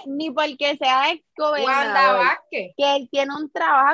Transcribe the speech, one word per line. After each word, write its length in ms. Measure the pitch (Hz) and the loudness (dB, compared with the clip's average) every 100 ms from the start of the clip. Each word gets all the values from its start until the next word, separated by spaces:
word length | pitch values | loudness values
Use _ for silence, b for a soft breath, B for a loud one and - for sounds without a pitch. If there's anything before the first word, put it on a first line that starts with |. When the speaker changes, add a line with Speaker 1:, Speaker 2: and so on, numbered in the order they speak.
| 277 | -6
Speaker 1:
ni 240 | 277 320 | -8 -4
porque 480 | 269 302 262 285 285 | -2 -4 -2 -4 -2
sea 220 | 262 262 | 0 2
Speaker 2:
Wanda 120 | 294 | 0
Speaker 1:
exgobernador, 1080 | 330 _ - 302 294 254 269 233 - 269 254 | -2 _ -6 -2 -2 0 0 0 2 4 4
Speaker 2:
Vázquez. 540 | 269 - - 294 185 - | 2 -2 -6 -10 -8 -2
Speaker 1:
que 180 | 285 277 | 0 0
él 120 | 247 | -2
tiene 240 | 277 277 285 | -4 -2 -6
un 140 | 302 | -8
trabajo 380 | 339 330 285 277 | -4 2 4 4